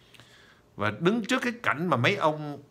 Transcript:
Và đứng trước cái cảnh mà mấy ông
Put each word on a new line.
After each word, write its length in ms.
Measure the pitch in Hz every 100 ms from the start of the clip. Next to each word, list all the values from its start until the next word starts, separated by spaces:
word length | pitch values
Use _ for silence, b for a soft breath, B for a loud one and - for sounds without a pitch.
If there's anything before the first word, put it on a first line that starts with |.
| b b b b b b b -
Và 160 | 104 104
đứng 240 | 165 233
trước 180 | 202 254
cái 100 | 240 233
cảnh 240 | - 127 180
mà 100 | 131
mấy 200 | 143 196
ông 460 | 156 151 151 143 -